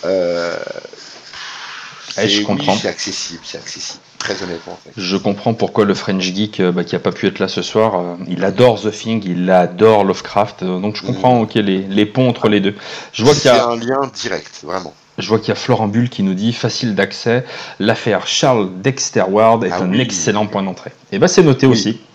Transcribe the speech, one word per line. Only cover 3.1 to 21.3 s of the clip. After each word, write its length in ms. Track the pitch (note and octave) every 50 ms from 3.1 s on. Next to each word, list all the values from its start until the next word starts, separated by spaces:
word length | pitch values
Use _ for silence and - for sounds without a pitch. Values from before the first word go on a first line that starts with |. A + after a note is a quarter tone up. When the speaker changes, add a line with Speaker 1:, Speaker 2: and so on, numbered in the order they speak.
| F#2 - - - E2+ E2 -
Speaker 1:
c'est 140 | - -
accessible. 420 | D#2+ - - - - - - - - _ _ _ _
Très 220 | - - G2+ -
honnêtement, 360 | G2 F2+ E2+ E2 - F#2 F2 - _
c'est 60 | -
accessible. 180 | - - F#2+ F2+
Speaker 2:
Je 60 | F#2+
comprends 360 | G2 F#2+ G#2+ F#2+ G2+ - B2 A2+
pourquoi 320 | A2 G#2 F2 - - G#2+
le 80 | G2+ G2
French 300 | G2+ - - G2 F#2+ F#2
Geek, 360 | F#2 F2+ G2 G#2+ G#2 - -
euh, 120 | F#2+ F2+
bah, 120 | F2 F2+ F2
qui 120 | - -
a 40 | F2
pas 120 | - G2+
pu 160 | F2 - -
être 120 | F#2+ F#2+ -
là 80 | G2
ce 140 | F#2 - -
soir, 340 | F2 - - A2 G#2+ A2+ G2
euh, 200 | F2+ F2 F2 F2 F2 F#2
il 160 | E2+ F2+ F2 F#2
adore 340 | G2 F#2+ G2 B2 B2 A2+ G2
The 100 | G2+ G#2+
Thing, 300 | - - - A#2 A2+ A2+ G2
il 240 | F#2 F2 F2+ F2+ F#2
adore 540 | F#2 F#2 F2+ E2+ F2+ F2+ G#2 - A2 G#2 G2
Lovecraft, 580 | G2 F2+ - - - - G#2 G#2 - - - F#2
euh, 160 | F#2 F#2 F2+
donc 160 | F#2+ G#2 G#2
je 60 | -
comprends, 340 | - G2 - F#2+ G2 B2+ B2+
Speaker 1:
Mhm. 60 | A#2+ A2
Speaker 2:
OK, 100 | A2 -
les, 240 | A#2 G#2 G2 F#2+ F#2+
les 260 | G2 F#2+ G2 G#2+ G#2+
ponts 240 | G#2+ - C3 C3 B2
entre 180 | A#2 - -
les 140 | A2 G#2 G2+
deux. 140 | F#2+ G2+ G#2 - - - - - - -
Je 120 | - - G#2+
vois 100 | C3+ D3
qu'il 120 | C#3+ -
y 40 | C3+
a 60 | B2
Speaker 1:
C'est 60 | A2+
un 140 | B2 A#2+ A#2
lien 340 | A#2 A#2 A#2+ C3 C3+ C#3 C3 C3
direct, 480 | - - A#2+ F#2+ D#2+ D2+ - - - -
vraiment. 300 | D2 F2 F#2+ F#2 D2 - _ _ _ _
Speaker 2:
Je 100 | - F#2+ F#2
vois 100 | A2 A2
qu'il 100 | - -
y 20 |
a 40 | -
Florent 320 | - - - B2 G#2+ A2
Bull 220 | G2+ G2+ A2+ B2 A#2+
qui 140 | - - G2
nous 100 | F#2+ F#2+
dit, 200 | F2+ G#2 A#2 A#2
facile 420 | - - A#2 - - - A#2 G2+
d'accès, 500 | F#2 G2 - - - - A#2 A2+ B2+ B2+ - - - - - - -
l'affaire 480 | F#2+ G#2+ A2+ - - A#2 G#2 - -
Charles 420 | - - - - C#3+ B2+ A2+ G2+ F#2 F#2 F#2
Dexter 420 | F#2+ C3+ C3 C3 - - - A#2 F#2
Ward 360 | F#2+ G2 G#2+ A2+ A2+ A2+ A2+ A2+
est 80 | F2+
Speaker 1:
Ah 80 | E2+ F2+
Speaker 2:
un 100 | F#2+ F2+
Speaker 1:
oui. 120 | F#2 A#2
Speaker 2:
excellent 440 | B2+ B2 - - - - G2+ G#2 G#2+
point 160 | G#2 - G2+ G2
d'entrée. 280 | F#2+ F2+ - - - - _ - _
Eh 80 | - G2+
ben, 80 | D3+
c'est 160 | F3+